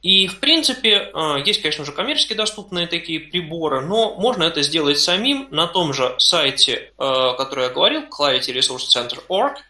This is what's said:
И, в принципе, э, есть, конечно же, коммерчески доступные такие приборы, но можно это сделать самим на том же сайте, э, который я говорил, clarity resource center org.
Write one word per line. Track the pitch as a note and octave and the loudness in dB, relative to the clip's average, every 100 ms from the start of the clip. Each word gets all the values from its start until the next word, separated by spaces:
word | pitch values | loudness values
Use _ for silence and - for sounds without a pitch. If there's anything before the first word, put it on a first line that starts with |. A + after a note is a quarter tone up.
И, | F3+ F#3+ F#3+ | 4 4 4
в | - | 0
принципе, | C#4 E4 D4 B3+ A3 G#3 - | 2 2 2 0 2 2 0
э, | - D#3 C#3+ C#3 | -4 0 0 0
есть, | - | 0
конечно | D3+ D3+ | -2 -4
же, | C#3+ | -8
коммерчески | C#3+ G#3 D4+ - | -6 -4 0 -2
доступные | G#3+ G#3+ A3 G3 F3+ E3+ | -2 -4 -6 -8 -6 -4
такие | E3+ E3 D#3+ | -4 -4 -8
приборы, | D3+ F3 D#3 E3 D#3 C3+ | -4 -6 -6 -4 -2 -2
но | C#3+ G#3+ A3 - | 0 0 0 0
можно | G#3+ A3 | -2 2
это | E3 D#3+ | 0 0
сделать | C#3+ D#3+ D3 C#3+ | 0 2 2 2
самим | - F3+ B3 C#4+ C4+ | 2 2 0 -2 -2
на | D3+ E3+ | -2 0
том | F#3 E3 | 2 0
же | C3+ B2+ - | 0 -2 2
сайте, | - F3 C#3+ C3 - A#2+ - _ | 2 4 2 2 0 0 -6 _
э, | C3+ C3 B2+ B2+ | 0 2 2 0
который | C3 C3+ B2+ | -4 -2 -2
я | |
говорил, | B2+ F#3 D#4 | 2 2 0
clarity | D4 - C#3+ B2+ B2+ | -6 -2 0 0 -2
resource | B2+ B2 B2+ - B2+ | -2 -2 -2 0 0
center | A#2+ - - | 0 -8 -4
org. | F#3+ C4+ - - | 0 0 -2 -18